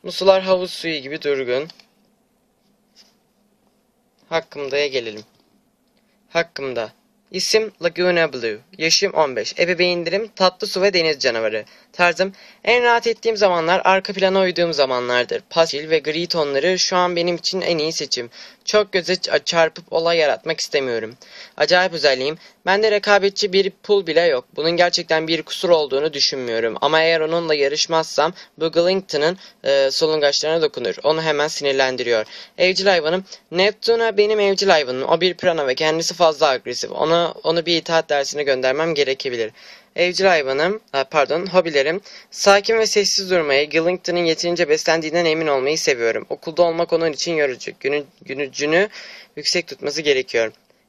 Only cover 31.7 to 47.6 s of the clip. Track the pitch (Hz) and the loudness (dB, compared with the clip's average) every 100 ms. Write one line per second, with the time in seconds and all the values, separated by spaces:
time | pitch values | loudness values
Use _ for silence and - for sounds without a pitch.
31.7 | 135 131 127 120 113 107 - - - 185 | 0 0 0 0 -2 -2 -12 -18 0 0
32.7 | 185 196 180 156 180 190 - _ 170 202 | 2 2 2 0 -4 -6 -20 _ 0 0
33.7 | 208 - 233 226 202 208 214 202 190 196 | 0 0 2 2 2 2 2 2 2 4
34.7 | 160 127 127 - 165 180 170 185 165 139 | 2 2 -4 0 0 0 0 -2 0 0
35.7 | 131 156 160 165 175 170 151 156 127 120 | 0 0 0 -4 2 2 4 2 2 -4
36.7 | 120 - - 151 170 170 - - 170 165 | -8 -8 -2 0 2 0 -2 -2 -2 0
37.7 | 165 160 165 160 143 139 147 143 131 131 | -2 2 0 2 -2 -2 -2 0 0 0
38.7 | 139 165 147 135 135 135 120 110 - - | 0 0 0 0 -2 -4 -4 -6 -8 -20
39.7 | - _ - 180 175 190 165 135 135 170 | -20 _ -2 -2 2 2 2 0 0 0
40.7 | 214 _ 139 131 156 135 156 190 180 170 | -2 _ -4 0 0 2 0 2 2 2
41.7 | 143 139 180 - - - - 202 202 202 | 0 0 -2 -8 -20 -20 0 4 4 4
42.7 | 226 214 214 196 - 190 180 151 139 151 | 0 2 0 0 -2 0 0 2 0 2
43.7 | 156 165 185 - 175 170 160 175 175 160 | 0 0 -2 -2 0 0 0 -2 -2 2
44.7 | 156 - 165 160 170 170 156 160 139 135 | 2 2 0 0 0 0 0 0 0 0
45.7 | 156 - 127 113 110 104 - - 160 170 | 0 0 0 0 -2 -6 -10 -6 0 0
46.7 | 165 170 165 165 139 170 160 143 123 | 2 -2 0 -2 -2 -4 0 -2 -4